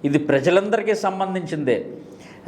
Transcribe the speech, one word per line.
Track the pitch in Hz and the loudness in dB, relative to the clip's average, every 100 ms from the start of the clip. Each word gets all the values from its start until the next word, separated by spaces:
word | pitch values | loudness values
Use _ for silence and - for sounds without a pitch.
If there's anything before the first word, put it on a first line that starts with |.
ఇది | 143 147 151 | 0 2 2
ప్రజలందరికీ | 135 135 180 208 214 208 208 196 | 2 4 2 2 0 0 0 -2
సంబంధించిందే. | 190 190 185 165 160 131 104 - - - - - - | -2 -4 -4 -4 -2 0 0 -2 -12 -18 -20 -20 -8